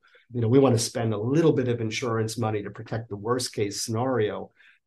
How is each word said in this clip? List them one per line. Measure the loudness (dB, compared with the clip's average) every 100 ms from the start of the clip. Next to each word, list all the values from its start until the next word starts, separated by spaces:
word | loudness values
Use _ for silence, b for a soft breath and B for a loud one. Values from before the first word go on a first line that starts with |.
| b b b
You | -2
know, | 4
we | 6
want | 6 4
to |
spend | 0 -2 -2
a | -2
little | 0 4 4
bit | 4 0
of | -2
insurance | -4 -4 -2 -2 -2 -2
money | -2 -2
to | -6
protect | -12 -8 -8 -8
the | -8
worst | -2 -2 -2
case | -4 -4 -4
scenario. | -4 -2 0 0 0 -2 -10 b b b